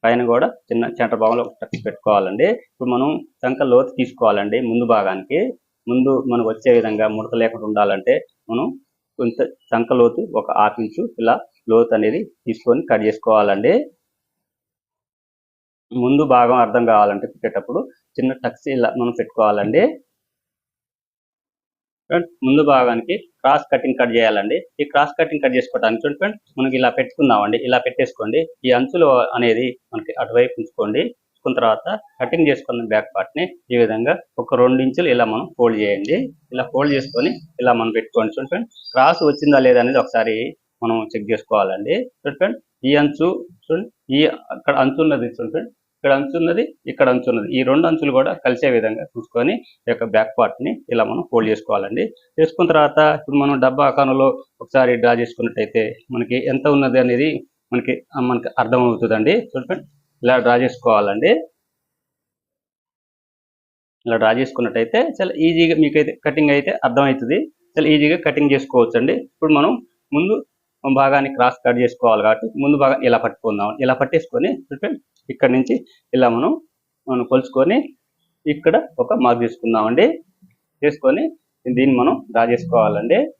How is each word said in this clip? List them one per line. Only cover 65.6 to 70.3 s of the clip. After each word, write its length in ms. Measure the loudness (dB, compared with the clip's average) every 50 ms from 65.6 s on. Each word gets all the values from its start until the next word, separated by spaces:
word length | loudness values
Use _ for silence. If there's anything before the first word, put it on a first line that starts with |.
| 2 2 4 2
మీకైతే 320 | 2 2 2 2 0 0 -2 _ _
కటింగ్ 280 | -4 0 2 2 2 2
అయితే 160 | 2 0 -2 -4 -2 -2
అర్థమవుతుంది. 540 | 0 2 2 2 2 0 -2 -2 -2 -2 -2 -2 -6 _ _ _ _
చాలా 160 | _ -2 2 2 2
ఈజీగా 240 | 4 4 2 0 0 0 -2
కటింగ్ 240 | 0 0 2 2 2
చేసుకోవచ్చండి. 640 | 0 0 0 2 2 2 4 2 0 0 0 -2 -2 -4 -12
ఇప్పుడు 200 | _ _ 0 2 2 4
మనం 140 | 2 0 0 -4 -8 _ _ _ _ _
ముందు 240 | -2 -2 0 0